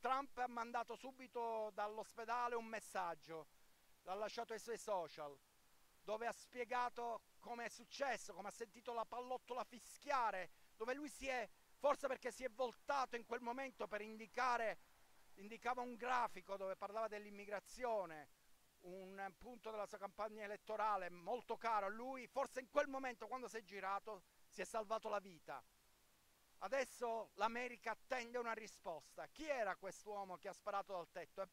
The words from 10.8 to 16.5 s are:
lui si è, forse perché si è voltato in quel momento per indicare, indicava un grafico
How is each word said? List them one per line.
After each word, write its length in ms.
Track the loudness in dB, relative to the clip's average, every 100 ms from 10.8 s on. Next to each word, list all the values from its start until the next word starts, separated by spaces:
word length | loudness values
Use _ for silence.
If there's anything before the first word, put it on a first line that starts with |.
| 0
lui 140 | 0 -2
si 180 | -4 0
è, 240 | 0 0 -8 -20 4
forse 300 | 6 6 4
perché 240 | 0 -2
si 140 | -2
è 40 | -6
voltato 680 | 0 0 0 2 4 4 0
in 80 |
quel 160 | -2 -2
momento 480 | 0 -2 -4 -4 -2
per 140 | -2
indicare, 760 | -4 -8 -6 2 4 6 4 0 -8 -20 -20 -20 -20 -14
indicava 420 | -10 -2 0 0
un 160 | -2 -2
grafico 600 | 2 4 4 0 -6